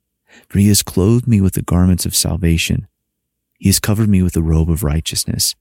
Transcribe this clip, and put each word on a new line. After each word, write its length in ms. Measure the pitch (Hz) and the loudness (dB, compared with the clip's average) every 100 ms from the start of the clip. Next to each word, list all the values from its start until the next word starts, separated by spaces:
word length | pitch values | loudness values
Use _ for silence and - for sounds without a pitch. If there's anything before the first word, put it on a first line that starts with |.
| _ _ _ _ _ | _ _ _ _ _
for 100 | 95 | 2
he 80 | 104 | 4
has 160 | 98 | 2
clothed 440 | - 92 98 120 120 | 0 0 2 2 2
me 120 | 104 | 2
with 140 | 95 | 2
the 80 | - | -2
garments 440 | - 87 90 90 - | -2 2 2 2 -2
of 100 | - | -4
salvation. 720 | 90 80 85 82 - 87 - _ _ _ _ _ _ _ | -4 -2 0 0 -2 -4 -6 _ _ _ _ _ _ _
He 120 | 101 | 0
has 100 | - | 0
covered 300 | - 104 107 | 0 0 2
me 120 | 95 | 2
with 120 | 90 | 2
the 100 | 85 | 0
robe 260 | 80 80 82 | 0 0 0
of 140 | 76 | -2
righteousness. 720 | 71 80 - - - - - - | -2 -2 -4 -8 -6 -4 -6 -6